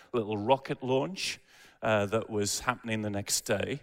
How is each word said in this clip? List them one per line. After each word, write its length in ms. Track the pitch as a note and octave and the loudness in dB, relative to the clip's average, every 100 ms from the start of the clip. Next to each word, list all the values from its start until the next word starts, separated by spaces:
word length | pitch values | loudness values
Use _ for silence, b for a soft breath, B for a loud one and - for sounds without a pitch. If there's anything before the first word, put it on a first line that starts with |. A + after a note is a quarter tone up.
| B | B
little 240 | B2 G#2 G#2+ | -2 0 0
rocket 460 | G#2 C3+ - D3 | 4 2 2 -6
launch, 580 | B2 C3 D3+ F#3+ - - B B B B | 0 0 0 -4 -6 -8 B B B B
uh, 220 | A#2+ G#2+ | 2 2
that 240 | G2+ A2 - | 4 0 0
was 320 | G#2+ G#2 - | 0 0 -2
happening 400 | - B2 A#2 A2 | -2 -4 -2 -2
the 100 | G#2+ | -2
next 360 | G2+ G2+ - - | -2 -2 -2 0
day. 340 | G2+ G2 C#3+ | 0 0 -6